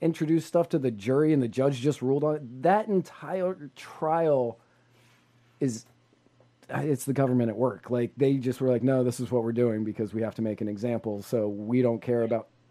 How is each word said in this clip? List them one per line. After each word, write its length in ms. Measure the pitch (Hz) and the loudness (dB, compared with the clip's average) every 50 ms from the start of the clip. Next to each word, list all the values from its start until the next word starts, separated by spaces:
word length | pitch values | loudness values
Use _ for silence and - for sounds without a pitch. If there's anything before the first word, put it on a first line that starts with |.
introduce 440 | 165 165 160 - 160 151 165 160 - | -2 -2 0 0 0 2 2 2 0
stuff 220 | - - 170 165 - | 0 0 0 2 2
to 100 | - 156 | 0 0
the 120 | 131 127 | 0 0
jury, 400 | 113 101 95 120 131 143 156 156 | -2 -2 -2 0 2 4 4 4
and 100 | 156 143 | 4 4
the 60 | 127 | 2
judge 320 | 113 - 127 131 143 143 120 | 0 0 2 2 2 2 0
just 220 | 120 151 139 - | 0 0 0 0
ruled 220 | 123 131 139 143 147 | 0 0 0 2 2
on 100 | 151 151 | 0 -2
it. 280 | 151 147 113 123 131 143 | -2 -6 -10 -8 0 2
That 240 | 170 190 214 220 | 4 4 4 2
entire 840 | 220 202 185 - - - - 156 147 175 190 180 185 185 147 147 139 - | 2 0 0 0 -2 -8 -16 -10 -8 -4 -2 -2 -2 -4 -6 -10 -16 -16
trial 840 | - - - - - 165 156 160 165 165 156 143 131 123 117 113 - _ _ _ _ _ _ _ _ _ _ _ _ _ _ _ _ _ _ _ - | -16 -18 -16 -8 -4 -2 0 2 2 4 4 4 4 2 0 -4 -8 _ _ _ _ _ _ _ _ _ _ _ _ _ _ _ _ _ _ _ -2
is, 260 | 143 131 110 110 - _ _ _ _ _ _ _ _ _ _ _ _ _ _ _ _ - | -2 -2 -2 -4 -10 _ _ _ _ _ _ _ _ _ _ _ _ _ _ _ _ -10
it's 360 | 127 135 143 156 143 123 - | -6 -4 0 0 0 0 -2
the 80 | 139 135 | -2 0
government 360 | 135 135 127 127 123 120 113 | 2 2 2 2 2 2 0
at 40 | 104 | 0
work. 360 | 107 127 127 101 - - - | 0 0 0 -2 -4 -6 -4
Like, 200 | 120 123 120 - - | -2 -2 -2 -2 -2
they 200 | - 139 135 139 | 0 2 2 2
just 220 | 135 120 127 120 - | 2 0 -2 -2 0
were 80 | 131 127 | 2 2
like, 120 | 123 117 | 2 2
"No, 220 | 117 131 135 131 127 | 2 2 2 2 2
this 160 | 123 120 - | 0 0 -4
is 100 | 123 110 | -4 -2
what 120 | 127 120 113 | 0 0 0
we're 80 | 117 | 0
doing 320 | 113 120 123 117 110 110 110 | 0 2 2 2 2 0 -2
because 320 | 107 104 - 110 101 104 | -4 -4 -4 -4 -4 -4
we 80 | 110 110 | -4 -4
have 100 | 107 - | -4 -4
to 60 | - | -4
make 200 | 110 107 107 - | -4 -4 -2 -4
an 60 | 113 | -4
example. 540 | 107 104 98 110 120 117 107 - 113 104 101 | -6 -4 -4 -4 -2 -2 -2 -4 -4 -6 -6
So 260 | 98 - - 113 107 | -6 -4 -2 0 0
we 360 | 104 101 101 104 107 120 127 123 | -2 -4 -6 -4 0 2 2 4
don't 180 | 120 117 113 | 2 2 0
care 220 | - 127 120 120 113 | -2 -2 0 0 2
about 240 | 110 117 110 - - _ _ _ _ | 0 0 -2 -4 -6 _ _ _ _